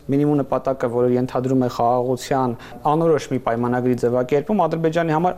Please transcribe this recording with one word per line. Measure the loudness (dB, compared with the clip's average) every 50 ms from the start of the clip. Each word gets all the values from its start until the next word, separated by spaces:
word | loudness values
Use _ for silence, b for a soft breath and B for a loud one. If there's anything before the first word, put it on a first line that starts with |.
| -6
մինիմում | -2 0 2 2 2 2 2 0
նպատակը, | 0 -2 -2 -2 -2 -2 -2 -2 -2 0
որը | 2 2 2 2
ենթադրում | 2 0 -2 -2 -2 0 0 2 2 2
է | 0 0
խաղաղության | 0 0 2 2 2 0 0 -2 -4 -4 -2 -2 0 0 -2 -4 -6 B B B B -2
անորոշ | 0 0 2 2 2 2 2 0
մի | -2 -4 -4 -2
պայմանագրի | -2 0 0 0 0 0 0 0 0 0 0
ձևակերպում, | 0 0 0 0 0 0 0 0 0 0 0 0 0
Ադրբեջանի | 0 0 0 -2 0 0 0 0 0 0
համար | 0 0 0 0